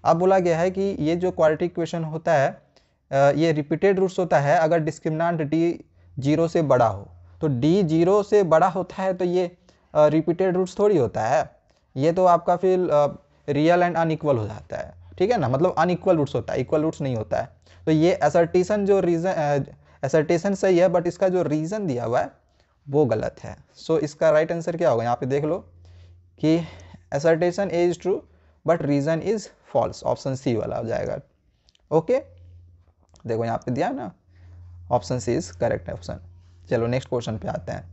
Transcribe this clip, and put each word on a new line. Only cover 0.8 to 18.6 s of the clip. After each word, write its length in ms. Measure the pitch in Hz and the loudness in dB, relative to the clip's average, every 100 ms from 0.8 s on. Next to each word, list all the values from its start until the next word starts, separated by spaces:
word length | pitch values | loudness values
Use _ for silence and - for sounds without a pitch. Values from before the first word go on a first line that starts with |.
| 196 - | -4 -2
ये 160 | 151 175 | -2 0
जो 140 | 180 | -2
क्वाड्रेटिक 420 | 175 156 156 175 | 2 2 2 -4
इक्वेशन 320 | 175 165 175 | -4 -6 -4
होता 300 | 160 160 170 | -6 -6 0
है, 280 | 151 147 - _ _ _ _ _ | 2 0 -4 _ _ _ _ _
अ, 40 | 135 | 2
ये 360 | 143 143 165 | 4 4 0
रिपीटेड 460 | 151 143 160 196 190 | 0 -2 0 2 2
रूट्स 200 | 190 185 | 0 -2
होता 220 | 170 160 | 0 2
है 180 | 143 170 | 2 2
अगर 200 | 160 170 | 2 0
डिस्क्रिमिनेंट 640 | 156 - 160 156 170 165 | 0 -4 -6 -2 -2 -2
डी 420 | 147 160 170 - - _ - - | -2 0 0 -4 -14 _ -16 -4
ज़ीरो 300 | 135 151 165 | 0 0 2
से 140 | 175 | 0
बड़ा 240 | 147 127 113 | 2 4 2
हो। 220 | 101 101 - - - | 0 -14 -20 -20 -6
तो 80 | 156 | -4
डी 340 | 123 147 190 | 0 2 2
ज़ीरो 400 | 170 160 175 208 | 2 2 4 2
से 200 | 196 208 | 2 2
बड़ा 260 | 180 160 185 | 4 4 4
होता 340 | 185 175 - | 0 -8 -6
है 120 | 190 | -4
तो 100 | 180 | -2
ये, 320 | 180 180 175 - _ _ _ | -2 0 -2 -8 _ _ _
अ, 120 | 151 151 | 2 4
रिपीटेड 500 | 156 160 165 190 180 | 4 0 0 0 0
रूट्स 220 | 185 - | -2 0
थोड़ी 200 | 208 180 | 2 4
होता 240 | 113 117 | 0 -2
है, 280 | 110 151 - _ _ _ _ 135 | 0 0 -2 _ _ _ _ -2
ये 160 | 151 | 0
तो 120 | 170 | 4
आपका 320 | 185 170 170 175 | 4 4 2 0
फिर, 340 | 185 185 175 | 2 2 2
अ, 160 | 147 143 - _ _ - | 2 0 -4 _ _ -4
रियल 320 | 143 160 175 | 0 2 4
and 160 | 175 165 | 2 0
अनइक्वल 400 | 165 156 151 127 | -2 -2 0 -2
हो 100 | 104 | -2
जाता 300 | 104 - - | -10 -12 -12
है, 180 | - - - - | -12 -16 -20 -4
ठीक 120 | 196 | 0
है 80 | 240 | 0
ना, 100 | 127 | 0
मतलब 260 | 131 175 - | 0 0 2
अनइक्वल 380 | 175 170 190 165 | 0 0 2 2
रूट्स 180 | 139 | 0
होता 180 | 123 - | -4 -4
है, 80 | 120 | -6
इक्वल 220 | 127 156 | -2 -2
रूट्स 180 | 160 - | -2 -4
नहीं 160 | 139 117 | -6 -6
होता 240 | 107 113 | -4 -6
है। 80 | 123 _ _ - - | -6 _ _ -8 0
तो 60 | |
ये 220 | 156 170 | 2 2
असर्टेशन 720 | 190 151 175 170 180 | 2 2 2 2 0